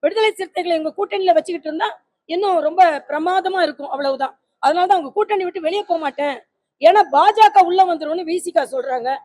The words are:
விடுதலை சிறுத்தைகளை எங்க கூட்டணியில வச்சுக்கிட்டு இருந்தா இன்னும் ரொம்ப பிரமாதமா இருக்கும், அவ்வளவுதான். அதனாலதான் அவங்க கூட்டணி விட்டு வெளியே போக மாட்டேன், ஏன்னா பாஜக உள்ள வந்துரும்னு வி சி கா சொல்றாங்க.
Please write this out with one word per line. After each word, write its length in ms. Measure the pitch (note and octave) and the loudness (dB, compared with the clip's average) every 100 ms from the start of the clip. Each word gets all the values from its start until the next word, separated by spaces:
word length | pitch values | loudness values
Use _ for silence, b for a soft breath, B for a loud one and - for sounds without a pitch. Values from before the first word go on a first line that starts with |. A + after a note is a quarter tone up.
விடுதலை 280 | D4 G#4 A4 | 0 0 0
சிறுத்தைகளை 440 | - F#4 - F4 E4 | 0 -8 -6 -2 -2
எங்க 140 | D#4 | -2
கூட்டணியில 440 | D4+ G4+ G4+ F#4 | -6 -6 -2 2
வச்சுக்கிட்டு 340 | E4+ D4+ E4+ D#4 | 2 0 -8 -8
இருந்தா 200 | D#4 D#4+ E4 _ _ _ | -6 -6 -8 _ _ _
இன்னும் 300 | E4+ G4+ F4 | -4 0 0
ரொம்ப 240 | D4+ E4+ F4+ D4 | -2 4 4 4
பிரமாதமா 600 | - D4 E4 F#4 F#4 F#4+ | -6 -4 -2 -2 -2 -2
இருக்கும், 260 | E4 D4 C#4 | -2 -4 -10
அவ்வளவுதான். 460 | C#4 C#4 C4+ C4 - _ _ | -6 -4 -4 -6 -8 _ _
அதனாலதான் 340 | - E4 F4+ F#4+ | 0 2 0 0
அவங்க 160 | C#4+ | -4
கூட்டணி 320 | - G#4 G#4 | -4 -2 -2
விட்டு 160 | F4+ F#4 | -4 -6
வெளியே 220 | D#4 F#4+ | -4 -4
போக 160 | F#4+ E4 | -4 -4
மாட்டேன், 380 | D4+ C4+ C#4+ C4 _ _ _ _ | -4 -4 -6 -6 _ _ _ _
ஏன்னா 180 | D4+ G4 F4 | 4 4 4
பாஜக 500 | C#4 F#4 G#4+ G#4+ G#4 | 4 4 6 6 6
உள்ள 160 | F4 F#4 | 4 4
வந்துரும்னு 440 | F#4 E4 D4+ E4 E4 | 2 2 -4 -6 -4
வி 80 | F4 | -6
சி 140 | F4+ | -2
கா 120 | E4+ | -2
சொல்றாங்க. 460 | C4 C4 B3 B3+ A#3+ C4+ | -2 -6 -6 -4 -4 -6